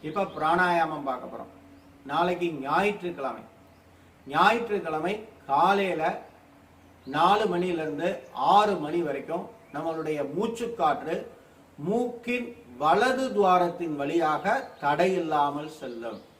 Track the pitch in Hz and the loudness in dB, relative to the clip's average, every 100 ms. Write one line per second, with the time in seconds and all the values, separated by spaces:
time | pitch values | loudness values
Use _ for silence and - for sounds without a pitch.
0 | 151 190 185 156 156 175 180 170 160 151 | -6 -4 -4 -2 2 4 4 2 0 -2
1 | 135 123 - 117 - - - - - - | -6 -6 -8 -12 -14 -18 -20 -20 -20 -20
2 | 135 151 175 175 170 147 135 160 202 202 | -4 0 0 0 -2 -4 -2 2 2 -2
3 | 175 170 135 113 - - - - - - | -8 -6 -8 -8 -16 -20 -20 -20 -20 -20
4 | - _ - 151 190 233 - 202 165 151 | -20 _ -4 4 6 6 0 -2 -2 -2
5 | 170 214 - - - 139 180 202 190 160 | -2 -4 -8 -18 0 4 6 4 2 0
6 | 156 180 - - - - - - - - | -2 -4 -12 -20 -20 -20 -20 -20 -20 -20
7 | - 147 180 208 214 175 180 165 151 143 | -6 2 4 4 2 0 0 -2 -4 -2
8 | 175 202 - - 139 196 208 185 147 170 | -2 -4 -10 -2 4 6 6 0 -2 -2
9 | 156 135 131 165 - - - 147 160 160 | -2 -4 -6 -8 -8 -16 -12 -6 -6 -4
10 | 151 151 139 156 226 226 233 - 160 - | -4 -2 -2 -2 -4 -4 -8 0 0 0
11 | 147 185 - - - - - - 156 226 | -4 -6 -6 -18 -20 -20 -20 -10 -2 0
12 | 247 - 240 247 233 - - 123 151 185 | -2 -6 -4 -4 -6 -12 -20 -2 2 4
13 | 254 262 262 202 190 180 175 170 170 143 | 4 2 -2 2 4 4 4 -2 -6 -4
14 | 143 170 156 151 190 254 - - 143 151 | 0 2 2 0 0 -2 -4 -4 -2 2
15 | 185 185 160 156 147 143 151 - 131 117 | 2 2 0 0 0 -2 -8 -10 -12 -10
16 | 117 101 - | -10 -12 -18